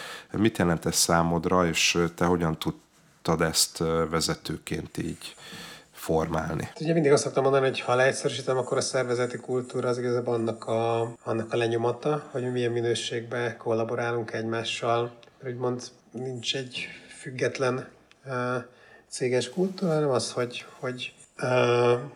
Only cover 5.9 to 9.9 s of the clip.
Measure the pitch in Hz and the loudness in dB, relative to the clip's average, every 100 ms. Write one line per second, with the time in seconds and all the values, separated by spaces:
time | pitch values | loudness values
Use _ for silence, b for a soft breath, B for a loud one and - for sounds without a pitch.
5.9 | - - 80 80 80 82 80 - - 156 | -12 0 0 2 -2 -2 -4 -6 -4 0
6.9 | 165 143 143 135 135 135 139 131 113 - | 4 6 4 4 0 4 4 2 0 0
7.9 | 123 131 127 143 123 131 131 123 131 120 | 4 4 2 -2 -2 -2 -2 0 -2 0
8.9 | 131 123 120 123 120 - 127 123 127 127 | -2 0 0 -2 -4 -4 -4 -2 -2 -2